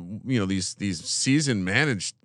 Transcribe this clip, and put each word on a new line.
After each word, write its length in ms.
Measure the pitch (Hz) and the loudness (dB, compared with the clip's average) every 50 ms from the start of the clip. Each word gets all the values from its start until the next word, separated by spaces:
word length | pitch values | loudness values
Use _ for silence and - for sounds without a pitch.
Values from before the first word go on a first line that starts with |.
| 87 87 110 104 - | -4 -8 -10 -8 -4
you 140 | 123 131 113 | 0 0 2
know, 60 | 98 | 2
these, 260 | 95 98 92 90 - - | 2 0 0 -2 -4 -6
these 280 | - 101 98 87 80 80 | -4 -4 -4 -4 -4 -4
season 580 | - - - - 131 135 156 151 139 117 98 90 | -4 -4 0 2 4 4 4 4 2 0 0 0
managed 520 | 90 101 127 156 147 117 90 - - - _ | 2 2 2 2 2 0 -2 -4 -6 -10 _